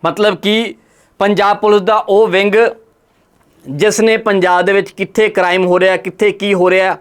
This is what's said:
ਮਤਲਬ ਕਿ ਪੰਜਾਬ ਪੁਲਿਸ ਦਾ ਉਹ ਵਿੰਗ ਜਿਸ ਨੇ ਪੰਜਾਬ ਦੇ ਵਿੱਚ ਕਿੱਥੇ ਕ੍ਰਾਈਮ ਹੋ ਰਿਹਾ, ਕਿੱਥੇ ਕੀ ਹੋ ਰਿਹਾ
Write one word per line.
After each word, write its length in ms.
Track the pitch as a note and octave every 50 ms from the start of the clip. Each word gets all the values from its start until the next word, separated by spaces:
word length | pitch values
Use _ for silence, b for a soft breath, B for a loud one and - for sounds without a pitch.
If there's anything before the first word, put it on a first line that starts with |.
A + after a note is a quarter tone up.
| -
ਮਤਲਬ 320 | E3 E3 F#3 G#3+ G#3+ G3+
ਕਿ 380 | E3 - F#3+ G#3 A3 A#3 G#3 - b b b b b b b b _
ਪੰਜਾਬ 380 | G3 G3+ G#3 F3+ G3+ G3+ G#3
ਪੁਲਿਸ 260 | G#3 - G#3+ G#3 G#3 F#3
ਦਾ 140 | F3 A3
ਉਹ 300 | G#3+ - - G3 G3+ A3
ਵਿੰਗ 280 | A3 F3 F#3+ G3 G3+ G3 A3 A#3 A3+ - - _ _ _ _ _ _ _ _ _ _ _ _ _ _ _ _ _ -
ਜਿਸ 320 | C3+ D3 F3 G#3+ G3+ -
ਨੇ 160 | G#3+ A3 A3
ਪੰਜਾਬ 480 | A3 A3 A3 G3+ G3 F3+ F3+ F3 F3+ F3+
ਦੇ 80 | F#3 G3
ਵਿੱਚ 180 | G3 F#3+ G3
ਕਿੱਥੇ 380 | - - G3 D#3+ - - G#3+ G#3+
ਕ੍ਰਾਈਮ 380 | G#3 - F3+ F3 F3 F#3 F#3
ਹੋ 140 | F3+ F3 F3+
ਰਿਹਾ, 160 | F3+ F#3 F#3
ਕਿੱਥੇ 340 | F3+ F#3 F#3+ - _ A3 G#3
ਕੀ 240 | F3+ - G3 G#3 G3+
ਹੋ 160 | F#3 F3+ F3+
ਰਿਹਾ 280 | F#3 F#3+ F#3+ F#3+ F#3 -